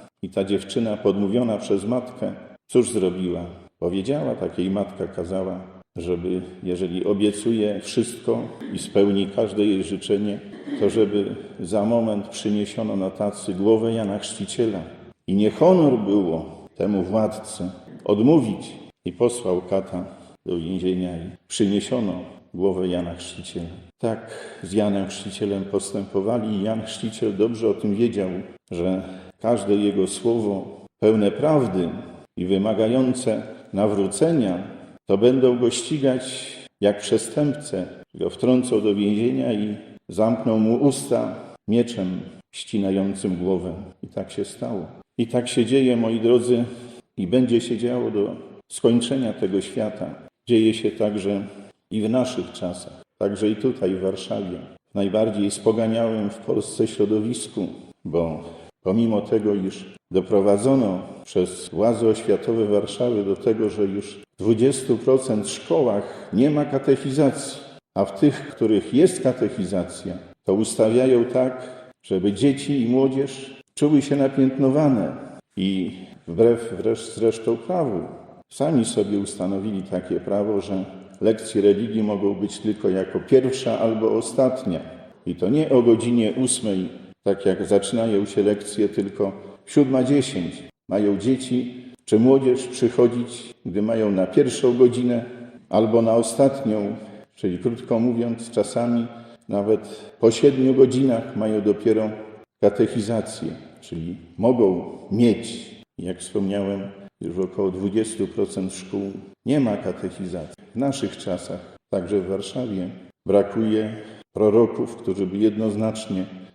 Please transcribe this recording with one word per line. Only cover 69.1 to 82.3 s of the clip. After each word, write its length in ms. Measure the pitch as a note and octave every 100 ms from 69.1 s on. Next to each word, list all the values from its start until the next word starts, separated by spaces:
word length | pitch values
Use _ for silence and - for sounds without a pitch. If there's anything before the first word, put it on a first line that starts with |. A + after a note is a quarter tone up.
| -
katechizacja, 920 | C3 B2 G#2 - F2+ F#2+ F2 - G2 F2 - -
to 100 | -
ustawiają 680 | G2 A2 - A2 A#2+ C3 B2
tak, 640 | A#2 C3 C3 - - - - _
żeby 300 | - F#3+ G#2
dzieci 500 | G2+ C#3+ C3+ - C#3+
i 60 | A2+
młodzież 760 | B2+ C3+ C3+ C#3 - - - -
czuły 280 | - D3 D3
się 140 | C3 C#3+
napiętnowane 1000 | C3+ C#3 C3+ C3 C3+ C3+ D#3 A#2+ D#2+ C2 - - _ -
i 360 | F#2 F#2+ E2+ E2 - - -
wbrew 480 | E2+ A#2 A2+ - F2+
wresz-, 380 | A2 A2+ -
zresztą 420 | - A2+ A2 - A#2
prawu. 440 | - F3+ C#3+ F#2 D#2+ - - - _
Sami 320 | - D3 D3+
sobie 340 | A2+ - G2+ G2+
ustanowili 640 | G2+ - F#2 G2 G#2+ G2
takie 380 | F#2 F2+ - F2
prawo, 400 | - G2 G#2 G2+
że 240 | F#2+ F#2+ - - - -
lekcje 420 | G#2 A2 - A2
religii 400 | G2+ G2 A2+ A2
mogą 320 | G#2+ G2+ G2+